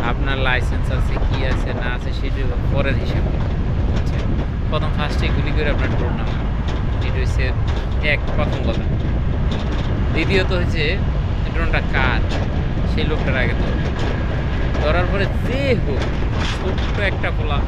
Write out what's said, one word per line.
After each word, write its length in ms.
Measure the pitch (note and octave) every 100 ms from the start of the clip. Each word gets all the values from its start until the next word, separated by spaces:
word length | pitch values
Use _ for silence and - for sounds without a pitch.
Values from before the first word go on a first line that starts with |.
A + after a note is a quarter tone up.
| A#2+
আপনার 300 | A#2 C3+ C3+
লাইসেন্স 540 | C3 B2+ B2 B2+ -
আছে, 220 | B2+ -
কি 320 | B2+ - - C3+
আছে 280 | B2+ C3
না 200 | B2+ B2
আছে, 180 | B2 A#2
সেটা 300 | A2+ C3 - G#2+ - -
পরের 220 | C#3 C#3
হিসাব। 320 | C3 - - - - - - - - - -
আচ্ছা, 140 | - - - - - - -
প্রথম 180 | D#3 D3+ -
ফার্স্টে 300 | D3 - E3
গুলি 240 | D#3 C#3+
করে 200 | D3 D3
আপনার 180 | C#3+ -
ড্রোন 240 | - -
নামা, 260 | - - - - - - - - -
এটা 140 | - B2
হচ্ছে 320 | B2 - B2+ A2+ - - - - D3+
এক, 100 | C#3 - -
প্রথম 340 | C#3 - -
কথা। 120 | - - - - - - - - - - - - - -
দ্বিতীয়ত 400 | D3 D#3+ F#3+ F#3
হচ্ছে 460 | F#3 F3 E3 D3+ G3 - - - - -
ড্রোনটা 260 | - - D3+
কার, 400 | - C#3+ C3 A2+ G#2+ - - - - - -
সেই 100 | -
লোকটার 320 | - D3+ - C3+
আগে 160 | A#2+
ধরবে। 400 | A2+ - - - - - - - - - - - -
ধরার 220 | D3 E3+ F3+
পরে 120 | G3
যে 500 | F#3+ - - C4+ C#4
হোক, 240 | A3 - D#3+ - - - -
ছোট্ট 560 | - - F3+ F#3 - -
একটা 300 | G3+ F3+ F#3
পোলা 280 | E3 D#3 C#3+